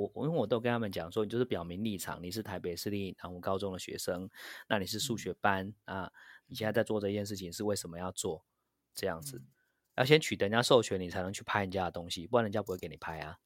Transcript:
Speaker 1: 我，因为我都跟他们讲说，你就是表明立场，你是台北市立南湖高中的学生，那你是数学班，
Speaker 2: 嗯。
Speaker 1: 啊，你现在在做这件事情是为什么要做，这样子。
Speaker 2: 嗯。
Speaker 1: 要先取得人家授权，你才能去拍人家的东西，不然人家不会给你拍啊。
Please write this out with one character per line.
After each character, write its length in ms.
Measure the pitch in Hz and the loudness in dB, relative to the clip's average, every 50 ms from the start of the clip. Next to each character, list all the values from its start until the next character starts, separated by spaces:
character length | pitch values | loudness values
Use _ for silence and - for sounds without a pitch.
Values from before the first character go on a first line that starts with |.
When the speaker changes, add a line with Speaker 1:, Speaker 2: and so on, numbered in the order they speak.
| 101 98 - | -2 -4 -2
Speaker 1:
我， 120 | - 123 | -2 -2
因 60 | 151 | 0
为 60 | 170 156 | 2 2
我 80 | 107 | 2
都 120 | 107 123 113 | 2 2 2
跟 120 | 120 120 | 2 2
他 60 | 120 117 | 2 0
们 120 | 113 104 | 0 -2
讲 220 | 92 92 82 85 | -2 -4 -4 -2
说， 100 | - 110 | 0 0
你 80 | 107 101 | 0 2
就 60 | 113 | 2
是 80 | 120 127 | 0 2
表 180 | 123 107 90 | 2 0 -2
明 220 | 85 85 87 95 113 | -2 -4 -4 -4 -2
立 140 | 113 101 90 | -2 -2 -4
场， 200 | - 92 - 85 | -4 -6 -6 -6
你 80 | 85 90 | -6 -6
是 120 | 95 110 | -6 -6
台 160 | 104 104 95 85 | -6 -6 -6 -6
北 160 | 78 90 85 | -4 -6 -4
市 140 | - - 107 | -4 -4 -2
立 260 | 101 101 98 92 - - | -2 -2 -2 -4 -6 -8
南 80 | - 87 | -10 -10
湖 80 | 90 90 | -10 -6
高 200 | 87 98 95 95 | -2 -2 -2 0
中 120 | 101 98 92 | -2 -4 -4
的 40 | 90 | -6
学 200 | - - - - | -8 -8 -8 -6
生， 280 | - - 90 90 92 98 - - - - - - - - | -4 -2 -2 -2 -4 -8 -12 -14 -14 -14 -14 -12 -4 0
那 100 | 113 101 | 0 0
你 80 | 92 | 0
是 120 | 87 - 107 | 0 -2 -2
数 200 | - - 117 98 | -2 -2 -2 -2
学 160 | - 92 87 | -4 -6 -2
班， 360 | - - 104 98 95 95 101 107 - _ | 0 2 2 2 2 0 -4 -8 -10 _
Speaker 2:
嗯。 140 | - 92 95 | -8 -6 -6
Speaker 1:
啊， 140 | 87 - - - - - - - _ | -6 -8 -10 -16 -20 -20 -20 -20 _
你 100 | - 131 | -12 -6
现 100 | 123 107 | -2 0
在 60 | 107 | 2
在 100 | 104 117 | 4 4
做 160 | 107 - 110 104 | 4 4 2 2
这 140 | 101 101 | 2 2
件 140 | 101 104 101 | 2 0 -2
事 100 | 101 104 | -2 -4
情 160 | 95 92 85 | -6 -6 -6
是 100 | 85 - | -4 -2
为 140 | 104 104 101 | 0 0 0
什 140 | - - 87 | 0 -2 -6
么 80 | 82 85 | -6 -6
要 120 | 90 92 | -6 -6
做， 320 | - - - 95 80 78 - _ _ _ _ _ _ _ _ _ - | -4 -4 -4 -4 -4 -6 -8 _ _ _ _ _ _ _ _ _ -6
这 120 | - - | -2 -2
样 140 | 95 82 82 | -2 -2 -2
子。 160 | 76 - - | -6 -10 -10
Speaker 2:
嗯。 100 | - - - _ _ _ _ _ _ _ _ _ | -12 -14 -18 _ _ _ _ _ _ _ _ _
Speaker 1:
要 80 | - 127 | 2 6
先 140 | 131 151 160 | 8 8 6
取 160 | - - 107 | 6 4 0
得 120 | - 101 | 0 2
人 40 | 101 | 4
家 120 | 110 117 | 4 6
授 200 | 123 - 143 117 | 8 8 8 8
权， 160 | 110 - 101 95 | 8 4 0 -2
你 120 | 92 87 | -2 -2
才 100 | 87 95 | -2 -2
能 100 | 90 95 | -2 -2
去 120 | 104 - - | -4 -6 -4
拍 160 | - - 107 | 0 0 0
人 100 | 101 92 | 2 2
家 140 | 90 95 90 | 0 0 0
的 60 | 85 | 0
东 200 | - 87 85 85 | -2 -4 -6 -6
西， 160 | - 90 82 | -8 -8 0
不 120 | - 120 120 | 4 4 4
然 60 | 113 | 4
人 60 | 104 | 4
家 120 | 98 110 | 0 -2
不 100 | 98 - | -2 -2
会 60 | 92 90 | -4 -6
给 100 | - - | -6 -8
你 80 | 76 | -10
拍 240 | - - - 80 78 | -8 -8 -8 -6 -6
啊。 160 | 73 76 82 - _ | -8 -10 -12 -14 _